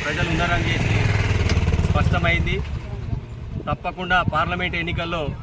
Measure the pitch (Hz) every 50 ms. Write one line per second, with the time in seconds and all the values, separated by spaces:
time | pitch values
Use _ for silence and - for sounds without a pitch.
0 | - 147 151 165 175 170 165 165 170 170 170 - - - - - - - - -
1 | - - - - - - - - - - - - - - - - - - - 165
2 | - - - 180 170 170 170 170 165 165 180 196 - - - - - - - -
3 | - - - - - - - - - - - - - - 147 - - 180 165 170
4 | 185 180 185 180 170 - - 151 165 165 180 175 180 180 175 175 165 170 170 -
5 | 170 170 175 170 151 - - -